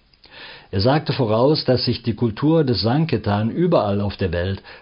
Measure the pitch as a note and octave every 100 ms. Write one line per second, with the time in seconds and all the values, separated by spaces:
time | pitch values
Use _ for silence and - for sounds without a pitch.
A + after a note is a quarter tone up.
0 | _ _ - - - - - G2+ A2 D3+
1 | - C3+ A2+ A2 C3 D#3 - B2 - A#2
2 | - G#2+ A#2+ G#2+ D3 E3 C#3 G2+ G#2+ C#3
3 | D#3+ A2+ - G2+ A2 G2+ F3 E3 G#2 G2+
4 | G2+ - G2 E2+ F#2 F#2+ - -